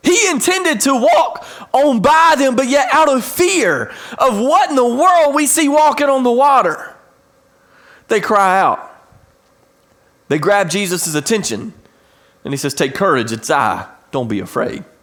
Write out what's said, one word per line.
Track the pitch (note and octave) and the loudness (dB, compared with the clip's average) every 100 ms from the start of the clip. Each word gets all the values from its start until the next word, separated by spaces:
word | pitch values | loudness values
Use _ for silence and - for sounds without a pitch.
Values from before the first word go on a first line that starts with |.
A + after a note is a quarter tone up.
He | - F4+ G4+ | 0 0 0
intended | D4+ - F#4 F4 A#3+ | 0 -2 0 -2 -2
to | C4+ | 0
walk | C4+ C4+ F4 - - - - - | 2 2 2 2 -4 -16 -20 -2
on | C4 D4 A#3 | 0 2 2
by | G#3+ D#4+ E4 D4+ | 2 4 4 4
them, | C4+ A#3 | 2 0
but | A#3 | 0
yet | C#4 C4 | 0 2
out | C#4+ D#4 | 2 2
of | C4+ - | 0 -2
fear | - F4+ F#4+ G#3 C#3 A2+ - - A#3 | -2 0 2 0 -2 -6 -12 -16 -2
of | C4 G3+ | 0 0
what | B3 F4 G4 | 2 2 2
in | C#4 | 0
the | A#3+ | 0
world | A#3+ F4+ F4 D4 | 2 2 4 2
we | C#4+ D4 | 0 0
see | - D4 | 0 2
walking | D4 D4+ C#4+ C#4+ | 4 2 2 0
on | C4+ | 2
the | B3 | 0
water, | A#3+ C#4+ C4+ F3+ D3+ - - _ _ _ _ _ _ _ _ _ - _ | 2 4 4 2 -4 -12 -20 _ _ _ _ _ _ _ _ _ -20 _
they | G#3+ | -2
cry | - G#3+ G3 F#3+ | 0 2 2 2
out. | E3 - - - _ _ _ _ _ _ _ _ _ _ _ _ _ | 2 -2 -8 -20 _ _ _ _ _ _ _ _ _ _ _ _ _
They | D3+ | -2
grab | D3+ G3+ F3+ | 2 0 0
Jesus' | F3+ G3 F3 E3+ D3+ | -4 -4 -4 -4 -4
attention, | C#3 A3 - G#2+ E3 - _ _ _ _ _ _ | -2 -4 -4 -8 -10 -16 _ _ _ _ _ _
and | - | -10
he | C#3 | -6
says, | C#3+ C3 | -6 -4
"Take | C#3 | -4
courage, | - G3 C#3 A2+ | -2 0 0 -2
it's | A2 - | -6 -2
I. | D3+ A#2 F#2 F2+ - _ | 0 0 -4 -10 -20 _
Don't | C#3 A#2 | -8 -4
be | G#2 | -6
afraid." | F2+ - - - - _ | -6 -6 -6 -8 -14 _